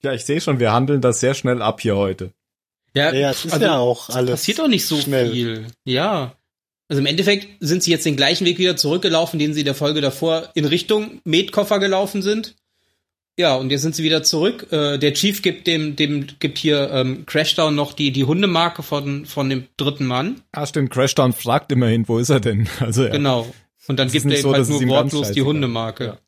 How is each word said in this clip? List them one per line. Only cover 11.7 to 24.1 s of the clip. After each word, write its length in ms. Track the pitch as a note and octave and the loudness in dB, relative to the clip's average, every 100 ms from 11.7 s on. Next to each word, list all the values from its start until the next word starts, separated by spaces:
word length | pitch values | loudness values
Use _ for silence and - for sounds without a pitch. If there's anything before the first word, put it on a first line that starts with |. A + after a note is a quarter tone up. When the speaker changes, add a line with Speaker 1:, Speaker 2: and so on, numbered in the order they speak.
| G3+ | 0
Speaker 2:
gelaufen 420 | G3 F#3+ G3 G3+ | 2 0 0 -2
sind. 360 | F#3+ G#3+ - _ _ _ _ _ _ _ _ - | -2 -2 -4 _ _ _ _ _ _ _ _ 0
Ja, 200 | E3+ C3 | 2 2
und 140 | C3 | 0
jetzt 120 | C#3 | 0
sind 140 | D#3 D#3+ | -2 -2
sie 80 | |
wieder 180 | D#3 D#3 | 0 2
zurück. 460 | D#3 D#3+ F#3 A#3+ - | 2 2 0 0 -4
Äh, 260 | D#3+ D3 C#3+ | -2 0 2
der 140 | D3 | 0
Chief 300 | C#3+ G3+ G3+ | 2 0 0
gibt 240 | F#3 - - | -2 -2 -2
dem, 300 | E3 D#3 C#3+ | -2 -2 -2
dem, 320 | D3 D3 C#3 - | 0 0 -6 -6
gibt 180 | D3+ D3 | -6 -2
hier, 340 | D#3+ D3 C#3 | 0 0 0
ähm, 340 | C#3 C3 C3 - | 0 -2 -4 -4
Crashdown 480 | D3+ D#3 - D#3 | -2 0 2 2
noch 180 | D3 C#3+ | 2 -2
die, 200 | - D3 | 0 0
die 100 | C3 | 2
Hundemarke 600 | C3 E3+ G3 E3 E3+ E3+ | 2 2 2 2 0 -2
von, 420 | D3+ C#3+ C#3+ C#3 D3+ | -6 -4 -4 -6 -6
von 220 | - C3+ | -4 -2
dem 180 | C3+ B2+ - | -2 -6 -4
dritten 300 | C#3+ C#3 C3 | -4 -2 -2
Mann. 360 | B2+ E3+ C4+ _ | -2 -4 -8 _
Speaker 1:
Ah, 140 | - D3 | -8 -4
stimmt, 260 | D#3 C3+ | -2 -2
Crashdown 400 | B2+ C3+ - C3 | 0 0 4 2
fragt 400 | - A#2 C3+ - | 0 0 0 0
immerhin, 340 | C3 A#2+ A#2 A2+ | 0 2 2 0
wo 120 | A2+ | 0
ist 120 | B2 | 2
er 80 | C#3 | 2
denn? 300 | A2 G#2 A2 | 2 0 -2
<laughs> 60 | - | -2
Also, 220 | A#2+ A2+ | -2 0
ja. 40 | C3 | 0
Speaker 2:
Genau. 420 | C#3+ C#3+ B2 A#2 - _ _ - | 0 0 0 -4 -14 _ _ -6
Und 100 | C3 | -2
dann 80 | |
Speaker 1:
Es 80 | B2+ | 0